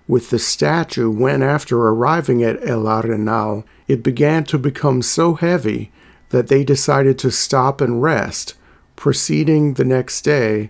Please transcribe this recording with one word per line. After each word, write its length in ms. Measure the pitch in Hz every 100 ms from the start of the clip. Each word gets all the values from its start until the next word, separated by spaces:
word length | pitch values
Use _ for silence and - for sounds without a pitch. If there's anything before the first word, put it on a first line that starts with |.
| -
with 220 | 131 -
the 80 | 117
statue 720 | - - 147 160 160 - 113
when, 320 | 107 131 139
after 380 | 135 147 - 120
arriving 640 | 113 113 127 165 143 123
at 200 | 117 113 226
El 160 | 113
Arenal, 800 | 110 110 113 110 107 113 107 104 - _ -
it 160 | 135
began 400 | 127 127 147 160 151
to 120 | 147
become 440 | 135 135 147 127
so 320 | 113 - 170
heavy 580 | 156 170 175 110 - 107 _ - _ _
that 180 | 127 117
they 160 | 139
decided 540 | 139 135 - 139 135 131
to 120 | 131
stop 500 | - - 139 131 135
and 200 | 131 120
rest, 520 | 147 131 - - - - _ _ _ -
proceeding 760 | 143 135 - 151 156 156 147
the 100 | 135
next 380 | 131 131 123 -
day 480 | 147 147 113 107 107